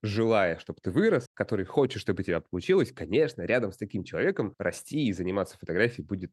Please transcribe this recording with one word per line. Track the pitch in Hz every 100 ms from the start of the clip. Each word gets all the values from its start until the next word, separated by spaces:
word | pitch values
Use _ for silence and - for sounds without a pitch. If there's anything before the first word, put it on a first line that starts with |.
желая, | 104 104 113 110 90 80
чтобы | - 80
ты | -
вырос, | 101 220 156 -
который | - 104 101 92
хочет, | - 131 107
чтобы | - 90
у |
тебя | 90 85
получилось, | - 90 - 190 -
конечно, | - 78 113 147 -
рядом | 87 123 107
с | -
таким | 107 101
человеком | 85 80 156 190 107 -
расти | 92 - - 151 131
и |
заниматься | 92 90 98 92 -
фотографией | - 85 117 123 -
будет, | 95 90